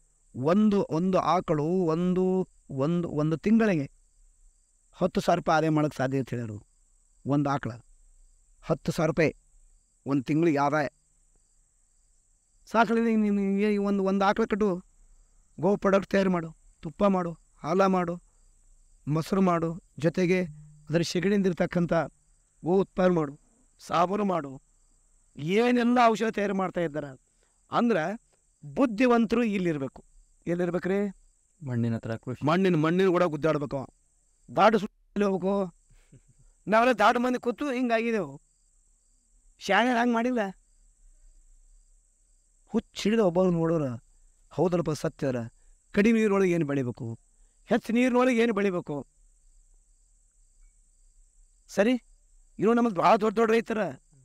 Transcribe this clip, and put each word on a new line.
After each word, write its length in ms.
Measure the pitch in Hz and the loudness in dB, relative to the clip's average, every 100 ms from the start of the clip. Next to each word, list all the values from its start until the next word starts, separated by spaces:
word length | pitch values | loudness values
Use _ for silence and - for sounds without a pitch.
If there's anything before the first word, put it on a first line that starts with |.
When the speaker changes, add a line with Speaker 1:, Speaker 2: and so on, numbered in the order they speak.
| _ _ _ 117 | _ _ _ -4
Speaker 1:
ಒಂದು, 500 | 139 190 214 196 - | 0 4 4 2 0
ಒಂದು 280 | 156 185 180 | -2 0 0
ಆಕಳು 460 | - 175 - 156 | 2 0 0 -2
ಒಂದು, 840 | 151 185 170 160 180 180 185 185 180 _ - | 0 0 0 0 0 0 0 0 -4 _ -10
ಒಂದು, 380 | 139 143 175 170 | -4 0 0 -2
ಒಂದು 280 | 147 151 160 | -2 -2 -2
ತಿಂಗಳಿಗೆ 540 | 233 226 226 165 139 _ _ _ _ _ - _ _ _ _ | 2 2 2 0 -4 _ _ _ _ _ -20 _ _ _ _
ಹತ್ತು 280 | - - - | -4 -4 0
ಸಾವಿರ 160 | 190 170 | 0 0
ರೂಪಾಯಿ 220 | 160 160 | 2 2
ಆದಾಯ 100 | 160 | 2
ಮಾಡಕ್ಕೆ 280 | 151 147 - | 2 0 -2
ಸಾಧ್ಯ 220 | 131 135 | -2 -2
ಅಂತ 120 | 123 | -4
ಹೇಳ್ಯಾರು. 360 | 123 113 104 - _ _ _ _ _ - | -6 -8 -12 -18 _ _ _ _ _ -2
ಒಂದು 240 | 143 143 | 0 0
ಆಕಳ 220 | 139 117 117 - - _ - - _ _ _ | -2 -6 -12 -18 -20 _ -20 -20 _ _ _
ಹತ್ತು 300 | - 156 - | -4 -4 -4
ಸಾವಿರ 160 | 165 160 | -2 0
ರೂಪಾಯಿ 280 | 156 156 - _ - _ _ _ _ 123 | 2 0 -2 _ -20 _ _ _ _ -4
ಒಂದು 160 | 143 | -2
ತಿಂಗಳಿಗೆ 360 | 123 151 170 139 | 0 0 2 2
ಆದಾಯ. 300 | 143 151 143 - _ _ _ _ _ _ _ _ _ _ _ _ _ _ _ _ - | 0 0 -4 -8 _ _ _ _ _ _ _ _ _ _ _ _ _ _ _ _ -4
ಸಾಕಳಿದ್ರೆ 500 | 214 226 226 233 220 | 0 2 2 2 2
ನೀನು 240 | 208 202 | 0 0
ಈ 340 | 196 196 214 208 | 0 0 0 0
ಒಂದು, 280 | 202 196 | 0 0
ಒಂದು 200 | 190 196 | 0 2
ಆಕಳ 200 | 196 208 | 2 0
ಕಟ್ಟು, 400 | 226 202 208 180 - _ - - _ _ _ - | -2 0 -2 -2 -8 _ -20 -20 _ _ _ -4
ಗೋ 160 | 165 202 | -2 0
ಪ್ರಾಡಕ್ಟ್ 340 | 202 196 185 | 2 2 2
ತಯಾರು 200 | 196 190 | 0 2
ಮಾಡು, 260 | 180 165 - - _ | 0 -4 -12 -20 _
ತುಪ್ಪ 240 | 165 - | -12 0
ಮಾಡು, 280 | 202 190 170 165 _ _ | 2 2 -2 -10 _ _
ಹಾಲ 300 | 143 180 190 | -2 2 2
ಮಾಡು, 360 | 185 170 175 - _ _ _ _ - _ _ - | 2 -2 -6 -14 _ _ _ _ -20 _ _ -4
ಮೊಸರು 340 | 151 156 196 | -4 -2 0
ಮಾಡು, 400 | 190 170 165 170 - - | 2 0 -2 -6 -14 -4
ಜೊತೆಗೆ 440 | 160 175 175 185 175 - - - - | -2 0 0 0 -2 -10 -20 -20 -4
ಅದರ 100 | 165 | -2
ಸೆಗಣಿಯಿಂದ 440 | 160 185 185 202 190 | -2 -2 0 0 0
ಇರ್ತಕ್ಕಂಥ 460 | 170 180 175 170 165 139 - _ _ _ _ | 0 -2 -2 0 -2 -2 -10 _ _ _ _
ಗೋ 160 | 147 190 | -2 0
ಉತ್ಪಾದನೆ 340 | 180 - 185 | 0 0 2
ಮಾಡು, 260 | 170 147 147 _ _ _ _ | 2 -2 -8 _ _ _ _
ಸಾಬೂನು 460 | - 160 175 208 | -4 0 0 0
ಮಾಡು, 380 | 202 170 143 131 _ _ _ _ _ _ _ - | -2 -4 -6 -14 _ _ _ _ _ _ _ -10
ಏನೆಲ್ಲ 640 | 151 202 247 247 233 247 233 | -2 0 2 2 2 4 4
ಔಷಧ 240 | 214 226 | 4 -2
ತಯಾರು 240 | 214 202 | -2 -2
ಮಾಡ್ತಾ 260 | 196 185 180 | -2 -4 -4
ಇದ್ದಾರೆ 400 | 170 147 143 131 _ _ _ _ _ | -4 -6 -10 -14 _ _ _ _ _
ಅಂದ್ರೆ 460 | 147 233 190 160 220 _ _ _ _ | 0 0 0 -2 -8 _ _ _ _
ಬುದ್ಧಿವಂತರು 800 | 147 143 262 208 254 233 226 240 | -8 0 0 2 4 4 2 0
ಇಲ್ಲಿರ್ಬೇಕು. 640 | 233 196 175 147 135 - - - _ _ - | 0 0 -2 -2 -6 -10 -20 -20 _ _ -6
ಎಲ್ಲಿರ್ಬೇಕ್ರಿ? 680 | 175 175 175 180 196 202 - _ _ _ _ 139 | -4 -2 -2 -2 -2 -4 -8 _ _ _ _ -6
Speaker 2:
ಮಣ್ಣಿನ 280 | 120 117 | -2 -2
ಹತ್ರ 220 | 113 - 113 | -4 -6 -8
ಕೃಷಿ. 300 | - 120 139 | -10 -4 0
Speaker 1:
ಮಣ್ಣಿನ, 300 | 175 190 165 | 2 2 2
ಮಣ್ಣಿನ 320 | 156 180 190 | 2 2 2
ಕೂಡ 140 | 175 | 2
ಗುದ್ದಾಡ್ಬೇಕು 540 | 180 151 156 147 139 139 | 0 0 -2 -2 -4 -8
ಅವ. 100 | 127 _ _ _ _ _ - 127 | -10 _ _ _ _ _ -6 2
ದಾಡು 220 | 202 220 | 4 4
ಸುತ್ತ 180 | 202 _ _ 202 | -2 _ _ -2
ಎಲ್ಲಿ 80 | |
ಹೋಗ್ಬೇಕು? 500 | 202 190 190 202 185 - _ _ _ 135 _ _ _ _ - | 0 0 -2 -2 -4 -10 _ _ _ -20 _ _ _ _ 0
ನಾವೆಲ್ಲ 240 | 220 247 | 2 4
ದಾಡು 260 | 214 208 247 | 4 4 4
ಮಂದಿ 200 | 247 247 | 0 -2
ಕೂತು 320 | 240 233 294 | -4 -4 -4
ಹಿಂಗಾಗಿದೆವು. 720 | 247 247 226 233 226 147 139 _ _ _ _ _ _ _ _ _ _ _ _ | -2 -2 -2 -2 -4 -4 -12 _ _ _ _ _ _ _ _ _ _ _ _
ಶಾಣೆ 320 | - 190 247 | -2 0 2
ಹಂಗೆ 240 | 233 247 | 0 0
ಮಾಡಿಲ್ಲ. 240 | 226 240 247 196 - _ _ _ _ - - - - _ _ _ - _ _ _ _ _ _ _ _ | 0 -2 -2 -4 -8 _ _ _ _ -20 -20 -20 -20 _ _ _ -20 _ _ _ _ _ _ _ _
ಹುಚ್ಚ 380 | _ 220 - - | _ -6 -6 -4
ಹಿಡಿದ 160 | 196 226 | 0 2
ಒಬ್ಬರು 320 | 196 170 185 | 2 2 2
ನೋಡೋರ, 320 | 170 165 165 139 117 - _ _ _ _ | 2 0 -2 -4 -8 -16 _ _ _ _
ಹೌದಲ್ಲಪ್ಪ 400 | - 175 175 156 | -2 0 0 -2
ಸತ್ಯರ, 460 | 151 165 - 139 123 113 - - _ _ | -4 -6 -6 -6 -4 -8 -14 -20 _ _
ಕಡಿಮೆ 280 | - 208 226 | 0 2 2
ನೀರೊಳಗೆ 320 | 214 196 190 | 2 2 2
ಏನು 140 | 170 147 | 0 -2
ಬೆಳಿಬೇಕು, 520 | 139 123 113 117 113 _ _ _ _ | -2 -4 -8 -10 -12 _ _ _ _
ಹೆಚ್ಚು 280 | - 226 - | -4 -2 0
ನೀರಿನೊಳಗೆ 500 | 226 254 240 254 233 | 0 2 2 2 2
ಏನು 120 | 233 | 0
ಬೆಳಿಬೇಕು? 520 | 202 202 180 151 147 - _ _ _ _ _ _ _ _ _ _ _ _ _ _ _ - _ _ _ _ _ _ _ _ _ - | 0 -2 -2 -6 -10 -12 _ _ _ _ _ _ _ _ _ _ _ _ _ _ _ -20 _ _ _ _ _ _ _ _ _ -6
ಸರಿ, 240 | - 208 254 - _ _ _ _ - | 0 2 0 -4 _ _ _ _ -2
ಇನ್ನು 160 | 190 | 2
ನಮ್ಮದು 200 | 240 233 | 2 2
ಭಾಳ 220 | 180 160 214 | 2 4 4
ದೊಡ್ಡ 220 | 220 214 | 2 0
ದೊಡ್ಡ 140 | 226 | 2
ರೈತರ 260 | 226 - 214 180 - _ _ | 2 0 -4 -6 -8 _ _